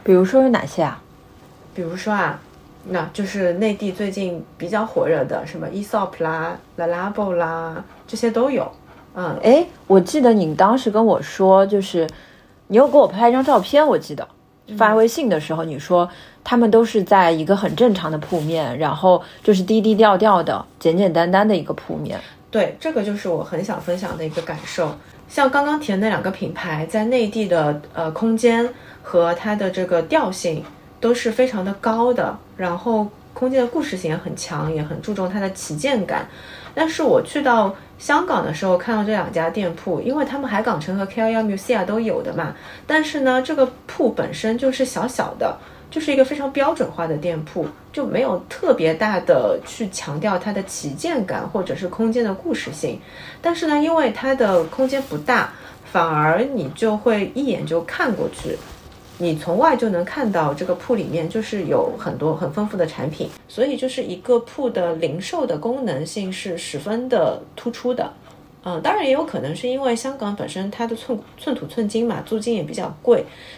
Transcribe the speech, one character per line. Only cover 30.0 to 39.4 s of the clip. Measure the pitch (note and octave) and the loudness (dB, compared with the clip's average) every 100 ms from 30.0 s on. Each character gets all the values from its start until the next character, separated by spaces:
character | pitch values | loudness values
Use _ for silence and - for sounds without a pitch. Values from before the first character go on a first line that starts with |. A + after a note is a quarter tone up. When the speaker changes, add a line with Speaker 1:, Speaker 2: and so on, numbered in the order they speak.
Speaker 2:
调 | D#3+ D#4+ G#3 | 2 0 0
性 | F#3 F3 D#3 - - - - | -2 -4 -4 -8 -16 -20 -2
都 | A#3 | 0
是 | A#3+ A#3 | 2 0
非 | A3 B3+ | 2 0
常 | G#3+ | 0
的 | F#3+ G3+ | -4 -2
高 | A3 A3+ A#3+ | 0 2 2
的， | A#3+ - G#3+ - - | 2 -2 -4 -14 -6
然 | F3+ F3+ | -4 -2
后 | A#3+ A3 G#3 - - | 0 0 0 -6 -14
空 | - B3+ | -4 0
间 | C4 | 2
的 | A#3+ | 0
故 | E4 | 0
事 | - F#3 | -4 -4
性 | E3 | -4
也 | E3+ | -4
很 | - - | -4 -10
强， | - D#3 D#3 | -8 -6 -4
也 | D#3 | -4
很 | D3+ D#3 | -4 -6
注 | G#3+ | -6
重 | G3 F#3 | -4 -2
它 | G3+ | -2
的 | F#3+ | -4
旗 | F#3+ - D3+ | -6 -8 -4
舰 | C4+ B3 F3 | 0 0 -2
感。 | D3 - - - - - - | -4 -8 -16 -20 -18 -10 -4
但 | D#4+ | -2
是 | E4 | 0
我 | C#4+ C3+ | 2 2
去 | - D4 | 2 -2
到 | C4 A3+ G3 - - - | 2 4 2 -2 -16 -10
香 | - D4 F4+ | 0 2 2
港 | A3+ D#3 | -2 -2
的 | |
时 | D#3 F#3+ | -2 0
候， | F3 | 0
看 | A#3 A3 | 2 0
到 | |
这 | G#3 | 0
两 | G#3 - | 0 -2
家 | E3+ | -2